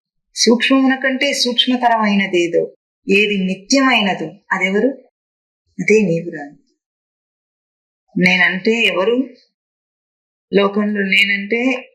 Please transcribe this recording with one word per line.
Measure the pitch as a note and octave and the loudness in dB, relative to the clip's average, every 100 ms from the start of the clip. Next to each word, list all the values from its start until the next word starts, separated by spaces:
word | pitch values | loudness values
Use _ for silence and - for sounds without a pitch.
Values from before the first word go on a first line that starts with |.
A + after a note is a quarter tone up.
| _ _ _ - | _ _ _ -2
సూక్ష్మమున | G#3+ A#3+ - C4+ C4 C4 | 2 2 2 2 2 0
కంటే | C4+ C4 C#4+ | -2 -2 -2
సూక్ష్మతరమైనదేదో, | B3+ B3 B3 B3+ B3 A#3+ A3+ G#3+ G3+ F#3+ F3+ E3+ E3 D#3 - _ _ - | -2 -2 0 0 0 2 2 2 0 0 0 0 0 -2 -10 _ _ 0
ఏది | G3 G#3 G3+ | 2 2 0
నిత్యమైనదో | F#3 F#3 - C#4 C4 A#3 G3+ E3+ D#3+ - _ | -2 -6 -2 0 2 2 0 -4 -8 -12 _
అదెవరు? | F#3+ F#3+ G3+ B3+ C#4 - _ _ _ _ _ _ - | -4 0 0 0 -2 -14 _ _ _ _ _ _ -8
అదే | F3 G#3+ | 0 2
నీవురా. | F#3+ E3 F3 D#3 C#3+ - _ _ _ _ _ _ _ _ _ _ _ _ _ _ _ F3+ | 2 -2 -6 -12 -16 -20 _ _ _ _ _ _ _ _ _ _ _ _ _ _ _ 0
నేనంటే | F3+ F3+ F3 F#3 A3 | 2 2 0 0 -2
ఎవరు | A#3 G#3 F3 G3 B3 - - _ _ _ _ _ _ _ _ _ _ _ | 0 0 0 0 -2 -4 -12 _ _ _ _ _ _ _ _ _ _ _
లోకంలో? | F#3+ G3 G#3 G#3 G#3 | 0 2 0 -2 -2
నేనంటే | G3 F#3+ D4+ D4+ G3+ A#3 C4 B3+ - | 0 0 0 -2 -4 -2 -2 -4 -8